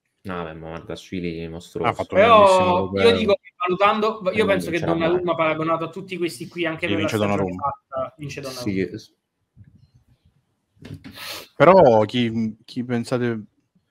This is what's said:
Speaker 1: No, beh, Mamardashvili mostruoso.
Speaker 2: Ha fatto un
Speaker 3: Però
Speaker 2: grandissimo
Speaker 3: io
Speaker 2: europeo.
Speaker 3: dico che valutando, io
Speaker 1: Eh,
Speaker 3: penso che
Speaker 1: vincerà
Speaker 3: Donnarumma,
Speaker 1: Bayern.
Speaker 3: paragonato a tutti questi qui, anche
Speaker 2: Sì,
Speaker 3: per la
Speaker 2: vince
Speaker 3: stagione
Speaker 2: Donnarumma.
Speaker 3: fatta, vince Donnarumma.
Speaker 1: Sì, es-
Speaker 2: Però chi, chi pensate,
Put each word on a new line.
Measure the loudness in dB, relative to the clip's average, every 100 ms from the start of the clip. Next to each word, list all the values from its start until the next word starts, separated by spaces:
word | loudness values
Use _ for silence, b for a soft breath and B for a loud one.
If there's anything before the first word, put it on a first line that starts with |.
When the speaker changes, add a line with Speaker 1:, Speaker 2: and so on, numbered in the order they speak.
| _ _
Speaker 1:
No, | -10 -8
beh, | -10
Mamardashvili | -12 -14 -12 -12 -14 -10 -8 -6 -8 -10
mostruoso. | -12 -12 -4 -4
Speaker 2:
Ha |
fatto | -4 -2
un | 2
Speaker 3:
Però | 6 6
Speaker 2:
grandissimo | 6 6 4 0
Speaker 3:
io |
Speaker 2:
europeo. | -2 2 4 4
Speaker 3:
dico | 2 0
che | -2 -6
valutando, | -4 2 2 2 -2 -2 -2
io | 0
Speaker 1:
Eh, | 0
Speaker 3:
penso | 0 -2
che | -4
Speaker 1:
vincerà | -2
Speaker 3:
Donnarumma, | 0 0 0
Speaker 1:
Bayern. | 0 0
Speaker 3:
paragonato | -2 -2 -2 -2
a | -4
tutti | -10 -12 -6
questi | -6 -6 -12
qui, | -6
anche | -6 -4 -4
Speaker 2:
Sì, |
Speaker 3:
per |
la | -2
Speaker 2:
vince | -2 0
Speaker 3:
stagione | 0 0
Speaker 2:
Donnarumma. | -2 -4
Speaker 3:
fatta, | -6 -8 _ -10 -10 -10
vince | -14 -12
Donnarumma. | -12 -10 -6
Speaker 1:
Sì, | -4
es- | -4 -8 -18 _ _ _ _ _ _ _ _ _ _ _ _ _ _ _ _ _ -20 -18 -18 B B B B 4
Speaker 2:
Però | 8 8 8 6
chi, | 2 0 -2 -2 -4 -6
chi | -12 -10
pensate, | -4 -4 -2 -2 -2 -4 -10 _ _ _ _